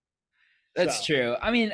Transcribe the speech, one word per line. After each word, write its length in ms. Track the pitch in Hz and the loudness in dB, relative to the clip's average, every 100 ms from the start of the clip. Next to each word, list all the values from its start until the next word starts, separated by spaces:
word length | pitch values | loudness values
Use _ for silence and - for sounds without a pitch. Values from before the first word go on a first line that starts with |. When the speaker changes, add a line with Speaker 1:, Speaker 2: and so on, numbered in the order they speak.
| _ _ _ _ _ _ _ - | _ _ _ _ _ _ _ -2
Speaker 1:
That's 220 | 175 131 | 0 0
Speaker 2:
So. 160 | - | 0
Speaker 1:
true. 220 | 143 120 120 | 0 0 -2
I 100 | 202 | 0
mean, 220 | 240 214 | 0 0